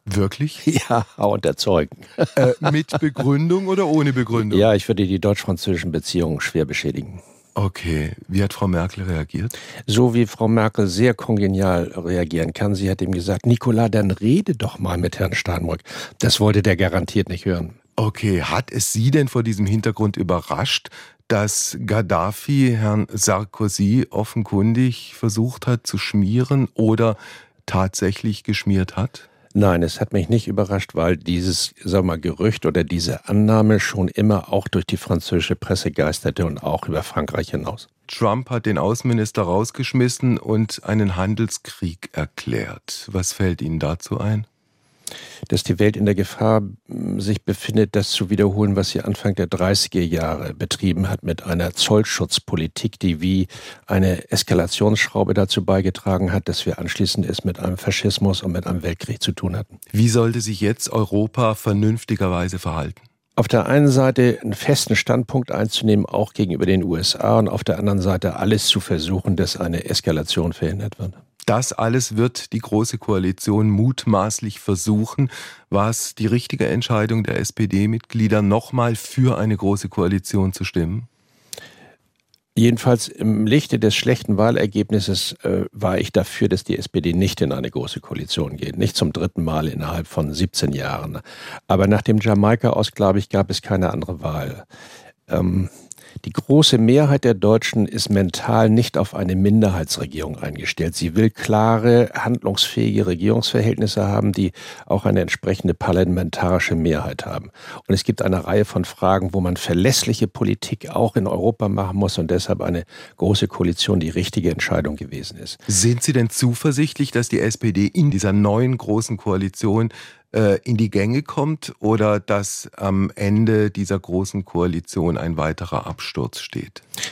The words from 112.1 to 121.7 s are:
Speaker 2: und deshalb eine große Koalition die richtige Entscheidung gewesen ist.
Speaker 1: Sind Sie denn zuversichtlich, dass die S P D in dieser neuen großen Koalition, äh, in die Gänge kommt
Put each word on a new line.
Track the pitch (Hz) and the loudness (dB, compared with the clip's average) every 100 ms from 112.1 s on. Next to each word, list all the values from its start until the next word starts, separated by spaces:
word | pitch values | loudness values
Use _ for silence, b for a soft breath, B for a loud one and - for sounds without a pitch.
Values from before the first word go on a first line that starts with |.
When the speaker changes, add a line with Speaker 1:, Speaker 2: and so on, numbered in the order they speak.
| - | -2
Speaker 2:
und | 82 | 0
deshalb | 90 - 87 | -2 -2 -4
eine | 90 87 - B B B | -2 -4 -6 B B B
große | 95 101 98 | 0 2 0
Koalition | - 90 85 - 95 | 0 -2 0 0 0
die | 78 | 0
richtige | 85 90 - 85 | -4 -4 -2 -2
Entscheidung | - - 80 73 76 | -2 -2 -2 -2 -6
gewesen | 73 - - - | -10 -12 -12 -14
ist. | - - - | -16 -14 -2
Speaker 1:
Sind | 95 113 120 | 2 2 2
Sie | - | 0
denn | 127 117 | 2 2
zuversichtlich, | - 127 120 156 135 151 - 143 | 0 0 0 0 0 -2 0 -2
dass | 120 117 | 0 0
die | - | 0
S | 113 - | 0 0
P | 113 | -2
D | 95 104 | 2 0
in | 185 147 | 2 2
dieser | 98 101 | 2 2
neuen | 101 104 107 127 123 | 4 4 4 2 0
großen | - 107 110 104 | 0 -2 -2 -6
Koalition, | 107 95 98 - 110 110 113 B B B B | -2 -2 -2 -2 0 2 0 B B B B
äh, | 107 107 95 | 2 4 2
in | - 113 | 0 0
die | 110 | 2
Gänge | 101 104 131 | 2 0 -2
kommt | 151 - 143 156 - | -2 -2 -2 -4 -8